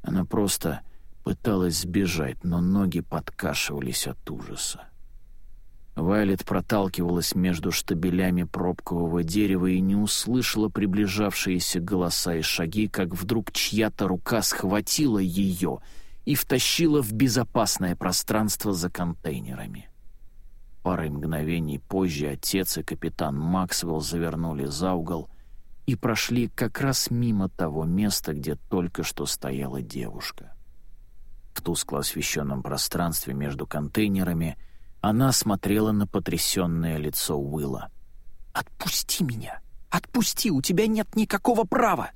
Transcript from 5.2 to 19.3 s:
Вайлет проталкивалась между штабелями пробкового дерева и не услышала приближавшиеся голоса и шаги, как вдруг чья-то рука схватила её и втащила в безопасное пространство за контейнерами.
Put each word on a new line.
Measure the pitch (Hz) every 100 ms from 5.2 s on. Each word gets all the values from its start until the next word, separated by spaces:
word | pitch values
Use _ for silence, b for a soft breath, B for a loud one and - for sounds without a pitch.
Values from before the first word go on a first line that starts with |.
| - - - - - - - -
Вайлет | 82 104 104 95 -
проталкивалась | 101 - 104 95 - 87 87 80
между | 98 92 85 87
штабелями | - - 87 90 90 92 90
пробкового | 87 - 90 87 - 85 85 87
дерева | 80 98 104 92 92
и | 90
не | 95 101
услышала | 104 - - 127 117 110 107
приближавшиеся | 104 101 98 101 101 101 - 98 90 - 92
голоса | 85 95 87 - 90 85
и |
шаги, | 78 - 92 104 107
как | - 90 87
вдруг | 92 113 98
чья-то | - - 104 107 - 98
рука | 92 - 113
схватила | - - 95 104 - - 147 104
её | 95 85 98 87 85 65 b b b b -
и | 139
втащила | - 127 - - 165 147
в | 113
безопасное | 110 131 120 113 123 101 - 92 87
пространство | 90 - - 110 107 - 104
за | 92 87
контейнерами. | - 87 82 80